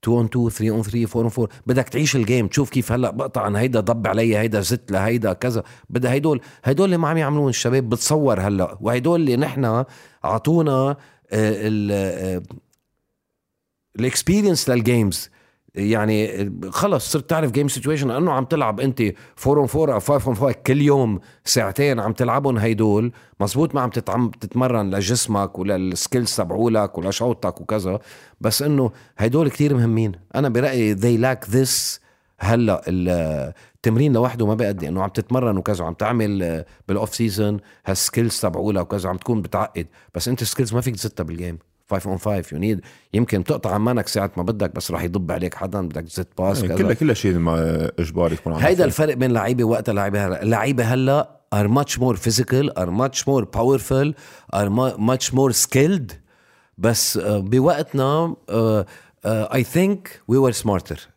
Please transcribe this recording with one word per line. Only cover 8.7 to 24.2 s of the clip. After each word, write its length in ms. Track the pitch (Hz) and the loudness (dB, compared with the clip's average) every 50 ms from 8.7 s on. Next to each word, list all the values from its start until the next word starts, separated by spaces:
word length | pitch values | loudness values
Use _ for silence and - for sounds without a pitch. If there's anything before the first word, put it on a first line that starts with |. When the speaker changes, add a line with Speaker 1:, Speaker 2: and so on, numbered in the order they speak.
| - 95 | -4 -4
Speaker 1:
وهيدول 400 | 104 107 120 123 127 160 175 170 | -2 -2 -2 0 0 2 2 2
اللي 160 | 165 139 120 | 2 2 2
نحنا 500 | 120 147 151 127 139 135 113 110 117 131 - - - - - _ _ - | 0 0 -2 -2 -2 0 0 2 0 -2 -2 -8 -20 -20 -20 _ _ -4
عطونا، 640 | 71 101 113 - 147 160 170 160 151 135 131 135 139 | -2 -2 0 0 2 2 2 2 2 2 2 2 0
آه، 60 | 143 139 - - _ _ _ _ 95 | -2 -6 -10 -20 _ _ _ _ 0
ال-، 580 | 107 107 107 107 101 107 107 110 107 104 101 101 | 0 2 2 0 0 -2 -2 0 0 0 0 0
آه، 500 | 101 98 95 87 - 92 95 92 90 90 - - - _ _ _ _ _ _ _ _ _ _ _ _ _ _ _ _ _ _ _ _ _ _ _ _ _ _ _ 104 | -2 -2 -2 -4 -4 -4 -4 -4 -6 -8 -10 -18 -20 _ _ _ _ _ _ _ _ _ _ _ _ _ _ _ _ _ _ _ _ _ _ _ _ _ _ _ -2
الاكسبيرينس 680 | 117 131 123 - - - 185 208 208 202 175 135 - - | -2 -2 -2 -2 0 2 2 4 4 4 2 2 2 0
للجيمز. 600 | 127 123 110 120 123 120 110 98 85 - - - _ _ _ _ _ _ _ _ _ | 0 2 4 4 4 4 4 2 0 -2 -10 -12 _ _ _ _ _ _ _ _ _
يعني، 680 | - 101 104 110 107 107 107 110 107 107 101 - 92 101 | -4 0 0 2 2 2 2 2 2 0 0 -2 -4 -6
آه، 80 | 101 95 92 90 95 | -6 -6 -8 -10 -8
خلص 420 | 90 - - 202 185 131 - - - | -4 -2 0 0 0 0 -2 -2 -4
صرت 180 | 151 127 - | -4 -2 -2
تعرف 200 | 165 160 160 139 | -2 0 0 0
جيم 180 | 110 139 143 143 | 0 0 0 0
سيتويشن، 400 | - 131 110 139 156 147 139 131 | -2 -4 -2 -2 -2 0 -2 -2
لأنه 240 | 113 131 170 180 - | 0 0 0 0 0
عم 120 | 131 131 | 0 0
تلعب 360 | 123 165 151 135 113 104 101 | -2 0 0 0 0 0 0
أنت 220 | 131 135 127 - 117 104 92 - - - _ - | -2 -2 0 0 0 -2 -2 -4 -14 -20 _ -4
four 260 | - 127 143 147 139 | 0 2 4 4 4
on 40 | 123 | 2
four 60 | - | 2
أو 240 | 151 160 147 123 104 | 0 2 2 2 0
five 220 | - - 147 139 101 | 2 2 0 2 2
on 160 | 127 120 101 | 0 0 0
five 140 | 135 135 117 | 0 0 0
كل 300 | - - - 131 147 143 | -2 0 0 2 4 4
يوم 380 | 143 143 139 131 113 104 90 - - - _ _ | 4 4 4 4 2 0 -4 -6 -12 -20 _ _
ساعتين 560 | - - 127 107 98 98 - 143 143 131 113 | -2 0 0 0 0 0 0 2 2 2 0
عم 120 | 104 110 110 | 0 -2 -2
تلعبهم 460 | - 127 117 117 139 139 139 123 113 | 0 0 0 0 0 2 0 0 2
هيدول. 540 | 104 113 113 104 110 107 101 104 117 120 - - - _ _ _ | 2 2 2 2 4 4 4 2 2 0 -4 -8 -20 _ _ _
مزبوط، 340 | 101 104 - 127 156 156 - | -2 0 2 0 0 0 0
ما 60 | 139 | -2
عم 100 | 127 120 | -2 -2
تتعم-، 400 | - 123 - - 95 120 | -4 -4 -4 -2 -2 0